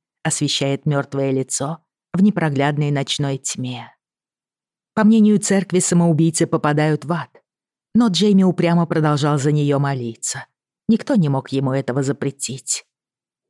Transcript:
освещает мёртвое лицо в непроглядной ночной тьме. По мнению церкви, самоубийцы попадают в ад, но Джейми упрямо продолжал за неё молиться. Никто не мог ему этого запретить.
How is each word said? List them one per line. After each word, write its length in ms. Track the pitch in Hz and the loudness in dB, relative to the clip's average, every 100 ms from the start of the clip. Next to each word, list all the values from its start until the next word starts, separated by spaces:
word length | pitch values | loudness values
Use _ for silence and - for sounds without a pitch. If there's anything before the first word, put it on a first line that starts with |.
| _ _ | _ _
освещает 640 | 160 - 143 - 139 139 151 | -6 -2 -2 -2 -2 -2 0
мёртвое 460 | 143 139 139 135 | -2 -2 -4 -2
лицо 480 | 135 131 - 143 165 _ _ _ | -2 -2 -6 -6 -10 _ _ _
в 80 | 175 | 2
непроглядной 720 | 208 - 156 135 143 147 147 | 2 2 -2 0 0 0 -2
ночной 460 | 139 139 - 143 135 | -2 -4 -4 -4 -4
тьме. 580 | - - 127 123 117 _ _ _ _ _ _ _ _ _ _ | -8 -8 -8 -10 -16 _ _ _ _ _ _ _ _ _ _
По 100 | - | 2
мнению 360 | 214 226 214 208 | 4 6 6 4
церкви, 400 | - 196 190 180 | 2 0 0 -2
самоубийцы 680 | - 175 170 156 165 - 165 | 2 2 2 4 2 2 -2
попадают 600 | 160 151 147 151 151 135 | 0 0 0 0 -2 -4
в 60 | |
ад, 300 | 170 123 _ _ _ _ _ _ 220 | -8 -8 _ _ _ _ _ _ 2
но 120 | 233 | 2
Джейми 360 | 170 208 190 | 2 4 4
упрямо 420 | 185 175 170 170 165 | 4 2 0 2 0
продолжал 540 | 170 151 147 147 147 | 0 0 0 0 0
за 120 | 147 | 0
неё 280 | 151 143 139 | 0 0 0
молиться. 680 | 143 135 117 113 - 131 - _ _ _ - | 0 -4 -8 -8 -10 -10 -14 _ _ _ -2
Никто 280 | 220 - 254 | -2 2 0
не 140 | 147 | 2
мог 200 | 135 - | -2 -4
ему 220 | 135 135 | -4 -2
этого 320 | 135 131 127 | -2 -2 -4
запретить. 840 | 135 131 135 - - 135 - - - _ _ _ _ _ | -2 -4 -6 -6 -10 -10 -8 -10 -10 _ _ _ _ _